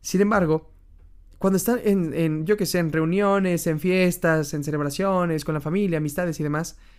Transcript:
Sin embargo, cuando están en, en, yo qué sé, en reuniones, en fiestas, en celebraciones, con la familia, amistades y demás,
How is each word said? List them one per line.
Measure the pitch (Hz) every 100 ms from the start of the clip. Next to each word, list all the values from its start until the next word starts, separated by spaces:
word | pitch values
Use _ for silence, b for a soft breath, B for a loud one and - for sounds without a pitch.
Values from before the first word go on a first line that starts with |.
Sin | - 185
embargo, | 202 214 170 156 - - - - - - - -
cuando | 190 190
están | 208 240
en, | 214 196 165 135
en, | 165 156 160
yo | 208
qué | 185
sé, | 180
en | 165
reuniones, | 156 160 185 202 196 190 170 175
en | 156
fiestas, | 185 185 180 175 170 160 143 156
en |
celebraciones, | 143 151 143 139 196 185 175 160 147
con |
la | 156
familia, | 147 180 202 165
amistades | 151 143 180 160
y |
demás, | 151 147 170 - b